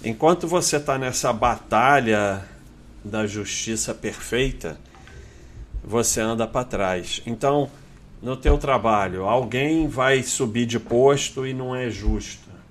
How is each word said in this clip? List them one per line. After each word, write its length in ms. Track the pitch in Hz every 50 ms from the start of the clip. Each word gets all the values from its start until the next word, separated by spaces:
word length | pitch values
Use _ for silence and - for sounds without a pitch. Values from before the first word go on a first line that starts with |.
| -
Enquanto 420 | 113 110 110 156 160 180 170 170
você 320 | 160 180 170 - - 156
tá 200 | 143 147 151 135
nessa 340 | 131 131 127 127 - - 127
batalha 1120 | 117 104 123 120 110 - - - - 110 123 139 143 135 120 110 107 104 104 101 95 98 95 - - - - - - - - - - - -
da 220 | 104 110 110 107
justiça 680 | 101 104 107 98 - - - - 113 113 107 - 123 113
perfeita, 840 | - - 104 - - - - - 123 135 131 - - - 80 71 - - - - - - - - - - - - - - - - - - - - -
você 380 | - 101 110 117 110 - - 120
anda 260 | 110 113 113 113 113
pra 200 | 107 - 127 123
trás. 560 | - 107 98 98 92 92 90 87 - - - -
Então, 460 | 117 117 107 143 139 143 147 135 135 - - - - - - - - - -
no 140 | 117 123 127
teu 220 | 127 - 147 143
trabalho, 680 | 139 - 139 131 113 107 113 107 101 98 92 90 92 95
alguém 640 | 101 120 123 117 104 120 127 143 156 160 165 156
vai 340 | 143 113 131 127 135 135 135
subir 440 | 123 - - - 131 110 107 120 120
de 140 | 113 117 113
posto 680 | - - 117 120 131 139 147 143 - - - 131 131
e 60 | 131 127
não 200 | 127 131 127 127
é 160 | 127 127 117
justo. 600 | 98 92 104 113 110 104 - - - - - - - - - _